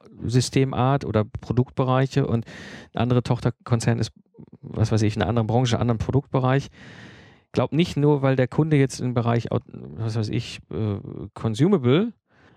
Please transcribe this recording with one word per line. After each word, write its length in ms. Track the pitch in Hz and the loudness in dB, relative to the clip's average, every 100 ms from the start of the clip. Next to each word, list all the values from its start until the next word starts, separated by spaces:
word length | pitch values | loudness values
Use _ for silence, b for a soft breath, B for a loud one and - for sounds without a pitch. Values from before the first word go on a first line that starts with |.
| - - | -14 -10
Systemart 800 | - 123 123 135 135 107 127 139 | 0 0 2 2 0 2 2 2
oder 200 | - 107 | 0 0
Produktbereiche 1000 | 107 - - 117 127 - 127 131 135 143 - | -2 -6 -2 0 0 -2 0 2 2 0 0
und 200 | 117 B B B B B | -2 B B B B B
ein 40 | - | -4
anderer 240 | 120 123 | 2 2
Tochterkonzern 760 | - 120 123 - - 117 120 117 | 2 0 0 -4 -2 0 2 0
ist, 140 | 113 - _ - - - | -2 -8 _ -20 -20 -20
was 320 | - - 110 | -10 -2 0
weiß 100 | 113 | 2
ich, 140 | 107 107 | 0 0
in 60 | |
einer 60 | 90 | 0
anderen 180 | 117 107 | 0 2
Branche, 300 | 117 123 - | 2 2 0
in 40 | |
einem 100 | 120 | 0
anderen 80 | 110 | 0
Produktbereich. 720 | - 131 - 135 127 139 - B B B B B B B B | 0 -2 0 0 2 0 -2 B B B B B B B B
Glaub 220 | - 127 | -2 0
nicht 260 | 143 180 143 | 0 0 2
nur, 240 | 147 147 | 2 4
weil 140 | 135 131 | 2 2
der 120 | 127 | 0
Kunde 300 | - 156 147 | 0 2 2
jetzt 220 | 135 - | 2 0
im 120 | 123 | -2
Bereich 400 | 117 113 117 - | 0 0 0 0
Aut-, 120 | 117 - | -4 -4
was 500 | - - - 113 110 | -14 -14 -8 -4 -4
weiß 140 | 104 | -2
ich, 300 | 127 - - - | -4 -6 -12 -10
äh, 280 | 85 107 101 - - 98 | -6 -4 -4 -8 -12 -12
Consumable 800 | - 117 107 170 185 123 151 233 - b b b | -6 -4 0 2 4 4 4 2 -6 b b b